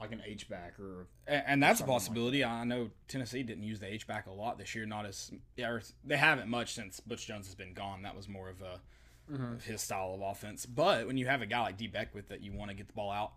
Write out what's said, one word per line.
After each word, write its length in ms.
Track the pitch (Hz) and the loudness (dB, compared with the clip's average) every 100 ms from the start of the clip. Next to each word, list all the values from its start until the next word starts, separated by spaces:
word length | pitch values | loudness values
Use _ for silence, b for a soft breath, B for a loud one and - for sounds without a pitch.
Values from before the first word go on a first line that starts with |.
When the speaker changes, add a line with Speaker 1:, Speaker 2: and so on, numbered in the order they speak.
Speaker 1:
like, 120 | 110 | -8
an 100 | 110 | -8
H-back 540 | 107 107 - 95 87 - | -8 -10 -8 -8 -8 -10
or 300 | 98 90 90 - - | -10 -10 -12 -12 0
Speaker 2:
And, 160 | 143 131 | 2 6
and 160 | 139 | 8
that's 120 | 147 | 10
a 40 | - | 8
Speaker 1:
something 140 | 117 | 6
like 80 | 123 | 4
Speaker 2:
possibility. 420 | 113 113 120 139 | 2 2 4 4
I 180 | 120 117 | 4 2
know 280 | 120 123 110 - - | 0 0 -2 -6 -6
Tennessee 340 | 135 110 127 | -4 -2 -4
didn't 220 | 117 101 | -4 -4
use 160 | 107 107 | -6 -6
the 120 | 98 | -6
H-back 340 | 107 - 110 95 | -6 -6 -6 -6
a 20 | |
lot 260 | 98 113 - | -4 -4 -4
this 180 | 95 113 | -6 -6
year. 100 | 107 | -4
Not 200 | 107 101 | -4 -4
as, 260 | 98 - - - - | -6 -10 -12 -12 -4
yeah, 140 | 117 | -2
or 120 | 117 - - | -2 -4 -12
they 120 | 135 143 | 2 6
haven't 320 | 151 143 104 | 8 8 4
much 240 | 120 117 | 0 0
since 260 | - 98 - | -4 -8 -10
Butch 260 | 110 110 - | -8 -6 -6
Jones 200 | 107 98 | -8 -8
has 100 | 95 | -10
been 180 | 92 | -10
gone. 280 | 95 98 95 | -6 -6 -4
That 140 | 98 - | -8 -8
was 120 | 98 | -8
more 200 | 95 92 | -8 -8
of 120 | 92 | -10
a 180 | 92 90 - b b b 156 | -10 -10 -14 b b b -8
Speaker 1:
Mm-hmm. 220 | 139 120 | -4 -4
Speaker 2:
of 100 | 117 | -4
his 160 | 113 107 | -6 -4
style 320 | - 101 92 | -2 0 0
of 80 | 95 | -2
offense. 460 | 98 101 104 98 123 | -2 -4 -8 -8 -4
But 400 | 120 180 131 117 | 4 6 6 4
when 100 | 131 | 0
you 80 | |
have 160 | 127 135 | 2 2
a 60 | 104 | 2
guy 160 | 120 | 2
like 160 | 104 98 | 2 0
D 80 | 110 | -4
Beckwith 420 | 101 113 104 - | -2 -4 -8 -10
that 140 | 101 | -10
you 100 | 98 | -8
wanna 220 | 101 101 | -8 -6
get 140 | 98 101 | -8 -8
the 40 | |
ball 180 | 110 101 | -6 -2
out 220 | 104 107 | -2 -2